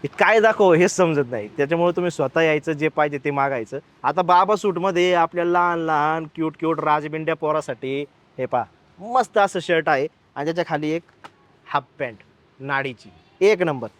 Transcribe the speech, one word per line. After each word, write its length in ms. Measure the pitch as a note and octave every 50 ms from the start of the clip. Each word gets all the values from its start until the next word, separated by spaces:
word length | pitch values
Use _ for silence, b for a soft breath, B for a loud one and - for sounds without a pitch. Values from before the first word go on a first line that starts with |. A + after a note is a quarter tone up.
की 60 | -
काय 320 | D3 - - G3 F3+ G#3+ A3+
दाखवू 340 | G#3+ A3+ G#3+ - G#3 F#3 E3+
हेच 180 | D#3+ F3 -
समजत 400 | - - F#3 E3 D#3+ D3 C#3 A#2+
नाही. 160 | B2 A2 G#2
त्याच्यामुळे 480 | G#2+ - - C#3+ C#3 E3+ E3 F3 F3 E3+
तुम्ही 160 | F3+ F3+ F3
स्वतः 300 | D#3+ - D3 C3 - D#3+
यायचं, 300 | E3 D#3+ D#3 D3+ D3+ E3
जे 160 | D#3+ C#3+ D3+
पाहिजे 300 | D#3 - - D3+ D3+ C#3+
ते 140 | C#3 C3+ D3
मागायचं. 480 | C#3+ C#3+ C#3 C#3 C3+ B2 A2+ - - C#3+ - _ _ _ -
आता 180 | B2+ D3+ F3+
बाबा 340 | F3+ E3 F3+ F3 F#3+ F#3 G#3+
सूटमध्ये 580 | F#3+ - G#3 F3 E3+ F3 G3 F3+ F3 F3 F3+ F3+
आपल्या 320 | F3 E3 E3 - F3 E3+
लहान 340 | F3 F3 F3 F3 F3 E3+ E3+
लहान 460 | E3 D#3+ D#3 D3 D3 D3+ D#3+ E3 D#3+ D#3 _
क्यूट 200 | - D#3+ D#3+ D3+ _
क्यूट 200 | E3 D#3+ D#3+ D3
राजबिंड्या 560 | D3+ D#3 D3+ D3+ D3 D3+ D3 D#3+ D#3+ D#3+ D#3+
पोरासाठी 720 | D#3 E3 D3+ D3+ D#3 D3 - B2+ - - C3 C3+ C#3 D3 - _ _ _ _ _
हे 80 | - C3
पहा, 180 | B2 - B2 A2 - _ _ _ _ _ -
मस्त 380 | F3+ A3+ A#3+ B3+ A#3 - _
असं 220 | A3 G3+ F#3+ - F#3
शर्ट 300 | D#3 - F3 D#3+ D#3 E3
आहे 180 | D3+ C3+ C#3+ D#3+ _ _ _ _ _
आणि 100 | C#3 C#3+
त्याच्या 200 | D#3 D#3+ F3 E3+
खाली 220 | - E3 D3 D3+ D3+
एक 120 | D#3 E3+ _ _ _ _ - - _ _ _ _ _ _ _
हाफ 180 | - - D3 C3+ _ _ _
पॅन्ट 180 | C#3+ B2 A2 G2 - _ _ _ _ _ _ _
नाडीची, 500 | C3+ C#3 C#3 C3+ C3+ C3+ B2 _ - - - _ _ _ _ _
एक 200 | F3+ G3+ A3 F3+
नंबर. 260 | F3+ E3 C#3+ B2+ A#2 G#2+ _